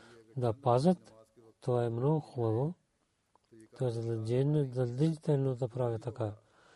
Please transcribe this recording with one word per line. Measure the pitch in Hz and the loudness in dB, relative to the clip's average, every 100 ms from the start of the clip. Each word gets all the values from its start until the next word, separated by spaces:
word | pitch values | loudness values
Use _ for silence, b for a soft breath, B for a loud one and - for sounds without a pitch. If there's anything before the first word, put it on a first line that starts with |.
| B B - - | B B -14 -4
да | 120 | -2
пазят. | 107 127 120 160 180 - - - _ - - | 0 2 4 4 2 -2 -20 -20 _ -20 -12
Това | - 123 120 | -2 0 0
е | |
много | 117 135 156 | 0 0 0
хубаво. | - 127 113 110 147 175 _ _ _ _ _ _ _ 113 110 120 | -2 -4 0 0 -2 -6 _ _ _ _ _ _ _ -20 -18 -6
Това | 127 | -4
е | |
задължение, | 117 113 113 110 123 139 151 135 | -2 -4 -4 0 2 2 2 0
задължително | 123 123 123 160 156 - 143 135 123 | -2 -4 0 0 0 0 2 2 -2
да | 127 | -4
прави | 123 123 113 | -2 -2 -2
така. | 120 110 110 104 _ b b | -6 -6 -6 -6 _ b b